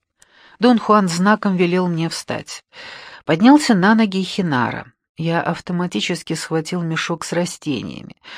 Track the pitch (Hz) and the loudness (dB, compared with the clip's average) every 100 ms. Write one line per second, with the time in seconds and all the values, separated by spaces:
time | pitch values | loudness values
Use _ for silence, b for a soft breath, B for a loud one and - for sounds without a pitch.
0 | _ _ b b b b 240 233 - 214 | _ _ b b b b 2 4 4 4
1 | 185 170 190 214 208 180 175 180 180 165 | 4 2 2 2 0 0 2 2 0 -2
2 | 165 - - 160 - - - B B B | -2 -6 -8 -8 -10 -16 -18 B B B
3 | B B - 165 233 294 294 196 190 220 | B B -2 4 6 6 4 4 4 4
4 | 220 190 185 - 175 131 113 - - _ | 2 0 -4 -4 -2 0 -2 -4 -12 _
5 | _ - 165 165 - 170 - 175 175 208 | _ -6 -2 -2 -2 -4 -4 -4 -4 -4
6 | - 170 - 160 - 160 156 175 165 160 | -4 -6 -6 -8 -4 -4 -2 -4 -4 -4
7 | - 165 - 175 175 - 202 117 95 64 | -4 -6 -4 -4 -4 -6 -6 -4 -6 -12
8 | - - B | -16 -20 B